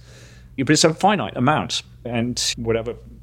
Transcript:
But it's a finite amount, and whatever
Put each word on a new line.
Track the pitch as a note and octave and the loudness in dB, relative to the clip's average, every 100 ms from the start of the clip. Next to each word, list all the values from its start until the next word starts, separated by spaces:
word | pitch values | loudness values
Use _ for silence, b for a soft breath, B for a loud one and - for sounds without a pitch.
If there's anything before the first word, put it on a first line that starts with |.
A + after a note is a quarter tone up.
| B B B B B - | B B B B B -2
But | C3+ | 2
it's | D#3 | 4
a | E3+ | 4
finite | - F#3+ G3 G#2 C3 | 4 2 2 -2 0
amount, | B2+ D3 E2+ - - - | 2 2 0 -6 -8 -14
and | A#2 A#2+ A#2+ A#2 - - | -6 -4 -2 -2 -4 -2
whatever | A2+ A2+ A2+ A2 - - | -2 -2 -4 -10 -14 -18